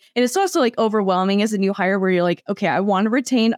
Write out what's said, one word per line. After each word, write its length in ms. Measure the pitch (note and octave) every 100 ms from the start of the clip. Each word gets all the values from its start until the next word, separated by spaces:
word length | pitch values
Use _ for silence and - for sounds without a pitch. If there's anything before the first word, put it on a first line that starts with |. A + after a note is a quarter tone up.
| _ A#3+
and 80 |
it's 140 | B3 F#4
also, 220 | G4 E4+
like, 180 | A#3+ A#3+
overwhelming 640 | A3 G#3+ F#3+ F3+ F#3+ G3+
as 100 | G#3+
a 40 | G#3
new 160 | F#3+
hire 260 | G3+ F#3 G3
where 120 | F#3
you're 120 | F3+
like, 200 | F3 F3 -
"Okay, 200 | G3 F#3
I 120 | C#3+
want 260 | G3+ F#3+ A3
to 40 |
retain 460 | B3+ B3+ B3+ A3+